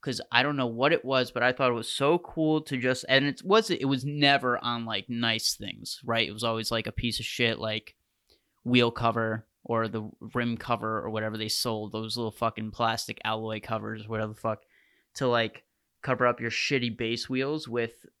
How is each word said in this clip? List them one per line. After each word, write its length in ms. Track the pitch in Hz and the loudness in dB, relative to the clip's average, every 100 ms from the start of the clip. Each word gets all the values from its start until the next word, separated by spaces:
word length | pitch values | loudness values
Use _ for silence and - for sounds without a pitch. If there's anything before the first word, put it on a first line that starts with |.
'Cause 200 | - 117 - | -6 -6 2
I 100 | 120 | 2
don't 140 | 139 143 | 4 2
know 100 | 123 | -2
what 260 | 117 139 | 2 4
it 120 | 165 | 4
was, 260 | 123 135 123 | 2 0 0
but 120 | 123 | 2
I 100 | 120 | 2
thought 180 | 127 131 | 4 2
it 40 | |
was 180 | 117 110 | 2 -4
so 260 | - 143 170 | 0 4 4
cool 420 | - - 156 156 | 0 -2 2 2
to 140 | 151 135 | 0 -2
just, 280 | 123 127 - | 0 -2 2
and 160 | 135 | 4
it 200 | 143 135 | 4 -2
was, 260 | 185 214 214 | 4 4 4
it 140 | 175 | 0
was 200 | 135 135 | 0 0
never 540 | 135 147 143 139 127 120 | -2 2 4 4 4 0
on, 200 | 120 120 | 0 -4
like, 240 | 113 104 98 | -4 -6 -4
nice 460 | 117 117 113 - | -2 0 0 -2
things, 460 | - 101 107 104 - | -4 -8 -10 -12 -12
right? 220 | 123 113 104 | -2 0 0
It 60 | |
was 100 | 104 | 0
always, 300 | 117 113 110 | -2 0 -2
like, 160 | 117 113 | -2 -4
a 40 | |
piece 280 | - 120 107 | -4 -4 -4
of 60 | 113 | -6
shit, 340 | - 120 - | 0 0 2
like, 340 | 110 110 - _ _ _ _ _ _ _ | -4 -4 -8 _ _ _ _ _ _ _
wheel 260 | 120 123 120 | 4 6 6
cover 560 | 117 117 113 110 110 - _ | 4 0 2 0 -2 -6 _
or 240 | - 117 113 | -4 -2 0
the 240 | 110 107 - 110 | -4 -8 -12 -6
rim 220 | 123 120 113 | -2 -2 -2
cover 420 | - 120 110 110 | -2 -2 -2 -4
or 120 | 107 | -4
whatever 260 | 110 110 107 | -4 -4 -4
they 120 | 107 | -4
sold, 440 | - 123 110 107 | -2 -2 -2 -4
those 240 | 107 110 117 | -6 -6 -4
little 160 | 113 | -4
fucking 400 | - 117 110 110 | 0 -2 -2 -8
plastic 480 | 101 117 113 - 110 | 0 0 0 -6 -6
alloy 360 | 113 110 110 110 | -4 -4 -4 -6
covers, 480 | 104 110 107 110 107 | -4 -6 -6 -10 -6
whatever 240 | 110 110 | -4 -4
the 80 | 107 | -2
fuck, 240 | 113 107 _ _ _ _ _ | -4 -4 _ _ _ _ _
to, 140 | - 131 | -2 2
like, 360 | 120 113 - _ _ _ _ | 2 0 -4 _ _ _ _
cover 260 | - 127 123 | -2 2 4
up 140 | 120 | 2
your 100 | 117 | -2
shitty 460 | 110 - 139 120 110 | -2 0 0 0 -2
base 320 | 113 117 - | -2 -2 -2
wheels 400 | 131 135 151 131 | -2 -2 -4 -4
with 380 | 120 117 - - _ | -2 -2 -6 -20 _